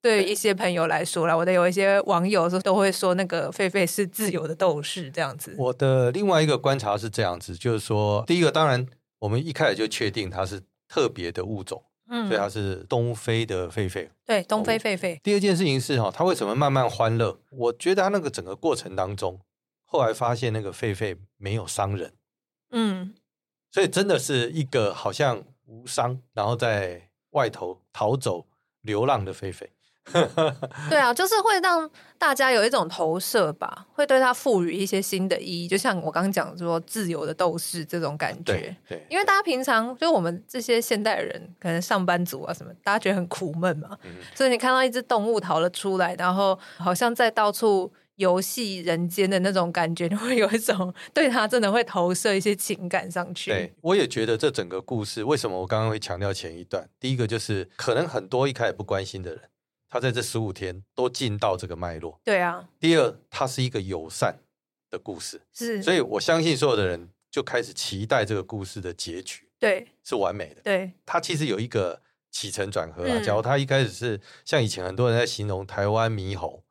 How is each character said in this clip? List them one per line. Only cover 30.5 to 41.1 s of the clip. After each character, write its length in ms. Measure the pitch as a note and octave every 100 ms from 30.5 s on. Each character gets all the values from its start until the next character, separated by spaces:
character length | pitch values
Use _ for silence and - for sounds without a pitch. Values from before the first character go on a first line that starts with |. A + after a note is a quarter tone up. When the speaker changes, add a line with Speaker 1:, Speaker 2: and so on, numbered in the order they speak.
| C3+ - - D3
Speaker 1:
对 100 | D4+
啊， 140 | B3+
就 120 | B3 F#4
是 140 | A4
会 180 | G4+ G4+
让 280 | F#4 F4 D#4 - - _
大 180 | E4 C#4
家 160 | C4
有 140 | A#3+ G#3+
一 40 |
种 160 | B3 E3+
投 280 | - D#3+ E3+
射 360 | F#3 A3+ E3
吧， 340 | D#3+ - - -
会 120 | - C#4+
对 140 | C4+
它 140 | B3+
赋 280 | B3 C#4+ G3+
予 120 | F3
一 120 | E3 F#3+
些 160 | G3
新 280 | G3 F#3+ F#3
的 100 | F3+
意 240 | - F3
义， 20 | F3
就 120 | G3
像 180 | B3+ F#3
我 100 | D#3+
刚 100 | D#3+
刚 80 | F#3+
讲 260 | F#3 C#3 E3+
说 200 | E3+ E3
自 280 | E3 A3+ F#3+
由 160 | E3 D3+
的 80 |
斗 240 | - F3+ D#3+
士 280 | - E3+ D3+
这 160 | F3
种 160 | D#3 D3+
感 180 | D#3+ F3+
觉。 0 |
Speaker 2:
对， 320 | E3+ G2 - F#3 _
对。 180 | E3 -
Speaker 1:
因 80 | F4
为 60 |
大 100 | G4+
家 80 | G4
平 220 | G#4 B3+
常， 340 | C4 A3+ A#3 B3+
就 140 | E4
我 80 | C4+
们 240 | E3+ F3 -
这 160 | B3+
些 200 | A3+ A#3
现 200 | A#3 G#3+
代 200 | G#3+